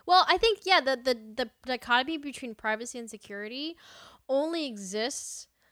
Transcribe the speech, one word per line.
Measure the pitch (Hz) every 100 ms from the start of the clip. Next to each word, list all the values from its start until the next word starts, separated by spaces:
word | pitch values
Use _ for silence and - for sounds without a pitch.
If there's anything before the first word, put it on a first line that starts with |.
| -
Well, | 370 320
I | 359
think, | 453 403
yeah, | 370 359
the, | 262 262
the, | 262 233 220 226
the | 233 _ 262
dichotomy | 247 - 247 262 330
between | 285 - 254
privacy | 214 220 220 233 247
and | 226
security | 214 - 202 214 262 311 339 - - - - -
only | 269 311 339 285
exists | 208 190 208 240 - - - - _ _